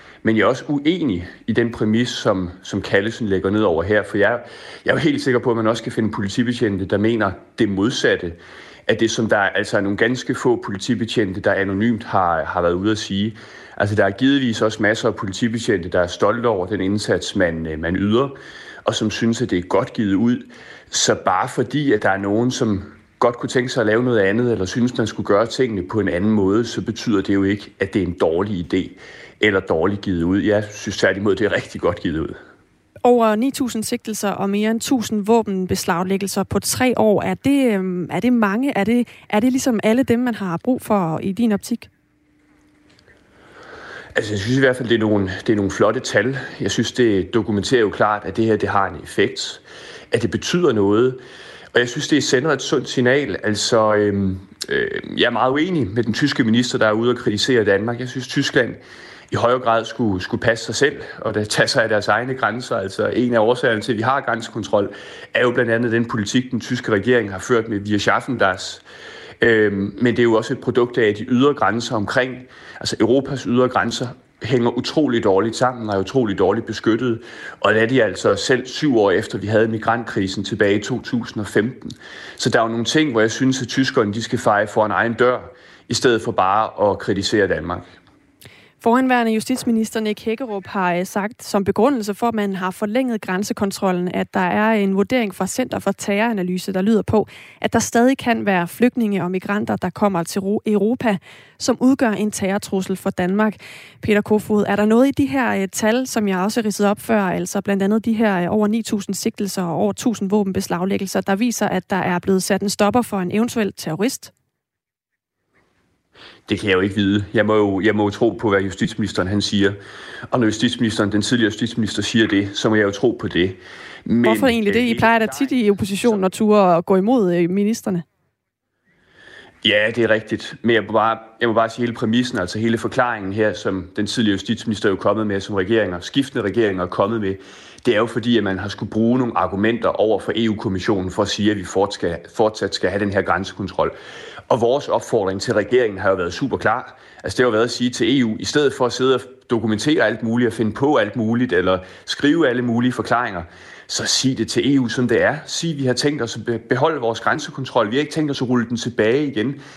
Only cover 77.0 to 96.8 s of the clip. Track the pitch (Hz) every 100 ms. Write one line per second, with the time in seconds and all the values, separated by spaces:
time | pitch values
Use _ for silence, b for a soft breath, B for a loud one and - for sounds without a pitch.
77 | 127 113 B B B B 101 110 117 131
78 | 104 90 107 98 - 127 - - 151 113
79 | 98 95 113 104 101 107 113 110 113 117
80 | 113 - 95 107 95 90 101 104 - 120
81 | - 120 113 113 101 107 113 - - -
82 | B B B B 127 120 113 117 110 156
83 | 156 110 110 - 131 131 120 135 127 127
84 | 107 107 - 120 117 104 107 113 107 92
85 | 113 113 123 117 90 B B B B 117
86 | 131 113 120 101 92 104 107 - 98 90
87 | - 95 - 110 95 78 85 92 - -
88 | _ _ _ _ B B B B 233 247
89 | 262 247 226 220 - 254 247 220 214 226
90 | 214 208 226 220 240 202 - 202 180 175
91 | 185 208 208 - - 202 180 139 254 254
92 | 208 196 233 220 202 185 185 - 208 240
93 | 262 214 - 185 214 - 196 - 196 180
94 | 180 - 185 196 180 208 214 220 196 190
95 | 196 254 208 - 190 - 247 196 196 -
96 | - 202 233 208 180 180 - 185